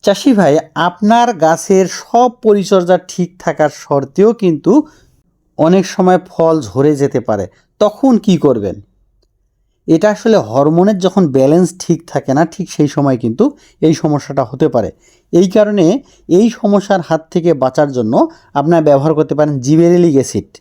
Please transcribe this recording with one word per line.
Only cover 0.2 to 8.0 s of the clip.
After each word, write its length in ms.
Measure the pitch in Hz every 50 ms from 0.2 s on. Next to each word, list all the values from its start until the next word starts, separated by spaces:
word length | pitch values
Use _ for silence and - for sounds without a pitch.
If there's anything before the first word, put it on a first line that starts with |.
| - 285 247 202
ভাই, 140 | 180 143 143 156 - - _ 156 160 180
আপনার 400 | 175 - 208 208 226 240 240 240 220 156 160
গাছের 420 | 160 165 160 - - 196 190 185 185 - -
সব 280 | - - - 233 247 247 240 _ -
পরিচর্যা 500 | 214 208 202 185 190 202 185 175 170 185 170 180 -
ঠিক 160 | - - 175 175 _ _ -
থাকার 260 | 175 151 - 156 147 - - -
সত্ত্বেও 460 | - 147 139 135 - _ - 196 226 226 -
কিন্তু 300 | 202 180 160 143 - - 220 302 302 - _ _ _ _ _ _ _ _ _ _ _ _ _ -
অনেক 260 | 147 165 180 196 180 - -
সময় 260 | - 185 185 185 175 180 -
ফল 240 | - - 165 160 160 160 127 101
ঝরে 240 | 95 127 139 151 151 135
যেতে 180 | 143 139 - 131 113 -
পারে, 160 | 107 98 92 - _ _ _ _ _ _
তখন 320 | 208 208 - -